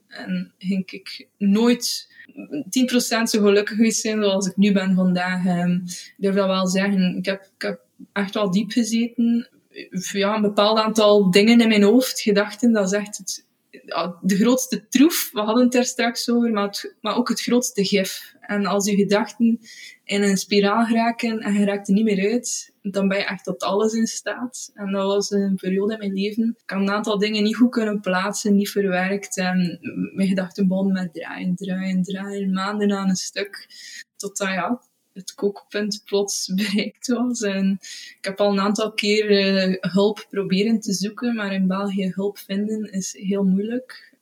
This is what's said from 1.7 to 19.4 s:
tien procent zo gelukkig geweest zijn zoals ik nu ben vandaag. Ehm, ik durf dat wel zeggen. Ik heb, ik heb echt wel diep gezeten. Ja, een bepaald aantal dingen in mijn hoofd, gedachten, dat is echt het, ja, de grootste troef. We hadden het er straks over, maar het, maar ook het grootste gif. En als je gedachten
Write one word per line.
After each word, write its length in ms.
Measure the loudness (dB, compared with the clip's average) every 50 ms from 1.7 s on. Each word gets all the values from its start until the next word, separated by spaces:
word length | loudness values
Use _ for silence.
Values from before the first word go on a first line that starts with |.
| 2 2 -2 -6 -8 -8 -10 -16 _ -20 -20 -20 _ -18 -14 -10 -10 -10 -8 -4
tien 180 | -2 0 0
procent 440 | 2 0 0 0 0 -2 -2 -2 0
zo 120 | 0 2
gelukkig 340 | 4 4 4 4 2 0 0
geweest 240 | 2 2 2 2 0
zijn 220 | -2 -2 -2 0
zoals 240 | 0 0 0 0 -2
ik 100 | -2 0
nu 160 | 2 4 4
ben 220 | 4 2 2 2 2
vandaag. 520 | 2 2 2 2 0 0 -2 -2 -2 0
Ehm, 260 | 0 0 0 0 0 0 -2 -2
ik 300 | -6 -10 -12 -14 -18 -8
durf 180 | -4 -2 0 2
dat 120 | 2 2
wel 200 | 2 0 0 0
zeggen. 500 | 0 0 0 0 2 2 2 2 2 0
Ik 80 | -2 -4
heb, 180 | -4 -4 -6
ik 200 | -8 _ _ _
heb 180 | -8 -8 -8 -8 _ _ _ -20 -20 -10
echt 220 | _ -4 -4 -4 -2
wel 160 | -2 -2 0
diep 200 | 0 0 0 0
gezeten. 760 | -2 -2 -2 0 0 0 -2 -2 0 0 2 2 2 0 -2 -6 _ _ _ _ _ -18 -16 -10 -8 -8 -8 -4
Ja, 220 | -2 0 0 0 2
een 80 | 2
bepaald 360 | 0 2 2 4 4 4 4 4
aantal 520 | 2 2 2 4 6 6 8 6 6 6
dingen 300 | 6 6 8 8 8 6
in 80 | 6 6
mijn 140 | 6 6
hoofd, 380 | 6 6 6 6 4 2 -2 -2
gedachten, 520 | 0 2 2 2 2 0 -2 0 2 2
dat 200 | 4 4 2 0
is 60 | 0 -2
echt 180 | -4 -6 -10
het, 300 | -12 -12 -12 -12 -12 -14 _ _ _ _ _
ja, 480 | -20 -20 -14 -8 -4 -4 -4 -4 -6 -4
de 160 | -2 0 2
grootste 520 | 4 4 4 4 2 0 -2 -6 -6 -4 _
troef. 420 | 4 6 6 6 4 0 -4 -6
We 80 | -4 -4
hadden 240 | -2 0 2 4 4
het 100 | 4 4
er 100 | 2 0
straks 460 | 0 -2 -2 -4 -2 -4 -4 -2 0
over, 200 | 2 2 2 2
maar 160 | 0 0 -2
het, 280 | -2 -4 -8 -12 -12 -14 _
maar 160 | -6 -2 -2
ook 120 | 0 0 0
het 120 | -2 -2
grootste 440 | 0 0 0 0 0 0 -2 -2 0
gif. 500 | 2 0 0 0 -2 -6 -10 -14 -18 -20 _
En 260 | -10 -6 -4 -2 0
als 200 | 0 0 0 0
je 100 | 2 2
gedachten 640 | 2 4 4 2 2 0 -2 -2 0